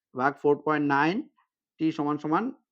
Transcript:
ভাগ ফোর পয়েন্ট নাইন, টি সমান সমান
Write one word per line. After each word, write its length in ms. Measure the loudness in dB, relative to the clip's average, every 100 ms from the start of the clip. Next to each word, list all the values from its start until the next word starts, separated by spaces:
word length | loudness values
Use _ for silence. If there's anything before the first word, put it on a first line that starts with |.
| _ -2
ভাগ 180 | -2 0
ফোর 200 | 2 2
পয়েন্ট 220 | 0 0 2
নাইন, 420 | 2 2 0 -6 _ _ _ _ -4
টি 140 | -4
সমান 260 | -2 -4 -4
সমান 340 | -2 -2 -2 -8 _